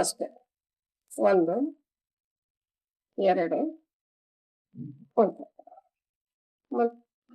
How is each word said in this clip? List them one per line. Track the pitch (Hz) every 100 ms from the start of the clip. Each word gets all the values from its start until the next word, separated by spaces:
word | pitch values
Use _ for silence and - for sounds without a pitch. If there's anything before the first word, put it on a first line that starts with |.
ಅಷ್ಟೇ. | - - - - _ _ _ _ _ _ - - 202
ಒಂದು, | 190 165 208 294 - _ _ _ _ _ _ _ _ _ _ _ _ _ -
ಎರಡು, | 196 185 170 160 311 - _ _ _ _ _ _ _ _ _ - 143 - - -
ಒಂದು. | 196 - - _ - - _ _ _ _ _ _ _ _ -
ಮತ್-, | 240 233 240 _ _ _